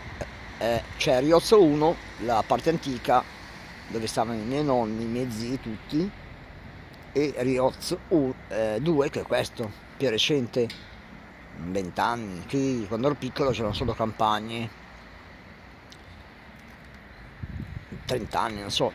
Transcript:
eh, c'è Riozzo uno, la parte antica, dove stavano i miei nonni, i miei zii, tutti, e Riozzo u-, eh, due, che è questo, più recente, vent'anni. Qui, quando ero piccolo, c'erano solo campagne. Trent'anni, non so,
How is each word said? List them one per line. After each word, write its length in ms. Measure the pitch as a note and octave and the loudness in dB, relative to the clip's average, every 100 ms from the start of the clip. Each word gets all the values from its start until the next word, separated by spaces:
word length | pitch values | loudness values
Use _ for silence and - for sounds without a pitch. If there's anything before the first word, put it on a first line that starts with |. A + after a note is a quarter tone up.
| - - - - - - | -12 -10 -10 -12 -14 -4
eh, 240 | A2+ A#2 - - | 0 0 -2 -2
c'è 220 | D3+ B2+ | 4 4
Riozzo 420 | C#3+ E3+ - A3 | 6 6 8 8
uno, 340 | D#3+ D3 D#3 E3+ - - | 10 8 4 2 -4 -6
la 240 | A2+ A2+ - | 2 2 4
parte 240 | A#2+ C#3 | 2 2
antica, 520 | D#3+ C#3+ A#2+ - B2 - - - - - - - | 0 -2 -4 4 4 4 -6 -16 -16 -16 -16 -8
dove 180 | G#2+ A2 | -4 -2
stavano 320 | - A2+ A2+ | 0 0 -2
i 60 | |
miei 200 | A2 C#3 | -2 0
nonni, 380 | D3 B2+ A2 A2 | 2 4 2 -2
i 40 | A2+ | -2
miei 240 | A#2+ B2+ | -2 -2
zii, 300 | G#2+ A#2 C3 | -4 -4 -4
tutti, 500 | A#2+ A2 - D3 G3 - - - - - - - - - - | -6 -10 -2 0 0 -4 -14 -16 -16 -16 -16 -16 -18 -18 -4
e 220 | C#3 D3 B2 | 0 0 0
Riozzo 600 | B2+ B2+ B2+ - - F3 - | 2 4 4 2 -4 -6 2
u-, 240 | E3 C3 B2+ - | 4 4 0 -4
eh, 300 | G#2 A2 G#2+ | 0 2 2
due, 300 | D#3 D3+ C#3+ | 4 4 4
che 100 | G#2 | 0
è 40 | |
questo, 460 | F2+ B2 A#2+ - A2 - - - | 0 0 0 -4 -8 -8 -18 -2
più 120 | C3+ | 0
recente, 600 | A2 - D3 A#2 C3 A2+ - - - - - - - - - | 2 4 2 2 0 0 -2 -14 -18 -18 -18 -18 -20 -16 -10
vent'anni. 880 | E2+ F#2+ F2+ G2 G2+ A#2+ G#2+ F2+ - | -4 -2 -2 0 0 0 -4 -10 -4
Qui, 380 | C#3 C3+ B2 G2 | 0 0 0 -2
quando 200 | A2+ C#3 | 0 0
ero 80 | C#3 | 0
piccolo, 340 | B2+ - C#3 | -4 0 0
c'erano 240 | A2+ G#2+ | 2 -2
solo 180 | G#2+ B2 | 0 -2
campagne. 920 | A2 A2+ - A2 G#2+ A2 A#2 A#2 - - - - - - - - - - - - - - - - - - - - - - - - - - - - - - - - - - | 0 -2 2 2 2 -2 -6 -6 -10 -18 -18 -20 -20 -20 -20 -20 -20 -20 -20 -20 -20 -20 -20 -20 -20 -20 -20 -20 -20 -20 -20 -20 -20 -18 -12 -10 -10 -10 -12 -12 -12 -6
Trent'anni, 540 | B2+ G2+ E2+ A2+ G#2 | -4 -2 -2 -2 -4
non 100 | G2+ | -4
so, 220 | - B2 | 0 0